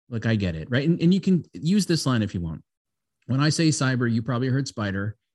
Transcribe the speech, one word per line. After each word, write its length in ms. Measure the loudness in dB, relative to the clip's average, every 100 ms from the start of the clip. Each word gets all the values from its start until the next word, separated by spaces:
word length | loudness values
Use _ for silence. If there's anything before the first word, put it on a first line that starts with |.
| -10
"Look, 180 | -4 0
I 100 | 0
get 180 | 0
it," 160 | -4 -4
right? 180 | 0 0
And, 140 | 2
and 100 | 4
you 80 | 4
can 240 | 2 0 0
use 340 | -6 0 2 2
this 200 | 0 0
line 160 | 0
if 120 | 0
you 60 | -4
want. 220 | -6 -8 -14 _ _ _ _ _ -4
"When 140 | 0
I 80 | 0
say 200 | 2 2
cyber, 420 | 2 0 0 0
you 120 | 0
probably 260 | -2 -2 0
heard 200 | -2 -2
spider, 480 | -4 -4 -4 -6 -8 _